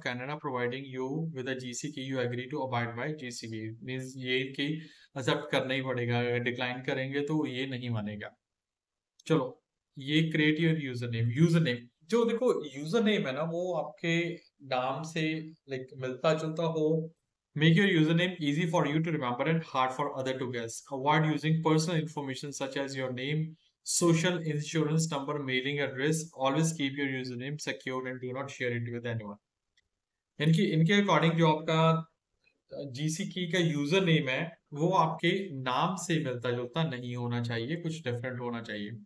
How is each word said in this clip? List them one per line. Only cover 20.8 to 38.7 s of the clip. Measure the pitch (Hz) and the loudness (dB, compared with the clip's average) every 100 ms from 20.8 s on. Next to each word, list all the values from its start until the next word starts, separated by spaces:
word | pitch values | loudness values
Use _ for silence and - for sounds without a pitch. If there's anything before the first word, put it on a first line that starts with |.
| - | -10
Avoid | 139 139 156 | -4 2 4
using | 156 151 151 160 160 | 4 2 2 2 4
personal | 156 160 165 | 4 4 0
information | 151 - 135 127 147 135 | -2 -4 -6 -6 -8 -6
such | 135 143 | -6 -4
as | 139 | -4
your | 135 131 | -4 -4
name, | 123 135 156 160 160 _ _ - - | -4 -2 -2 -2 -6 _ _ -4 2
social | 175 160 180 175 | 4 4 4 0
insurance | 156 147 147 160 151 160 160 | -2 -4 -2 0 2 2 2
number, | 143 139 147 | -2 -2 -4
mailing | 135 127 131 143 135 | 0 0 0 0 -2
address। | 120 143 160 - - | 0 0 0 -4 -2
Always | 131 147 160 | 0 2 2
keep | 160 139 139 | 0 -2 -2
your | 139 131 | -2 -2
username | 127 123 131 147 | -4 -6 -6 -6
secured | - 127 - 131 | -6 -6 -6 -6
and | 127 127 | -4 -6
do | 127 | -6
not | 127 135 | -6 -8
share | - 127 | -4 -2
it | 120 117 120 | -2 -2 -4
with | 120 | -4
anyone। | 113 104 101 _ _ _ _ _ _ _ _ _ - | -4 -6 -12 _ _ _ _ _ _ _ _ _ -2
इनकी, | 151 165 196 | 2 4 4
इनके | 156 160 202 | 4 4 4
according | 196 156 160 160 | 6 4 4 6
जो | 160 156 | 4 4
आपका | 160 160 160 160 - _ _ _ _ _ _ 135 143 | 2 4 4 4 0 _ _ _ _ _ _ -10 -10
जीसी | 123 156 160 196 | -4 -2 -2 -4
की | - 175 | -4 -2
का | 185 | 2
यूजर | 165 143 143 190 175 | 2 2 2 4 6
नेम | 151 135 | 4 4
है, | 131 170 - _ | -2 -4 -10 _
वो | 143 170 | -2 2
आपके | 185 160 - 170 202 190 135 | 4 2 2 0 0 -2 -4
नाम | 127 127 170 185 | -2 0 0 0
से | - 160 | 0 0
मिलता | 131 123 123 | 0 -2 -2
जुलता | 123 120 - | -2 -2 -2
नहीं | 160 123 123 120 | -2 -2 -6 -4
होना | 120 120 | -2 -2
चाहिए, | 117 117 117 165 | -2 -2 -2 -4
कुछ | 170 160 | -4 -6
different | 127 117 127 120 | -4 -4 -4 -6
होना | 120 117 | -4 -6
चाहिए। | 113 | -6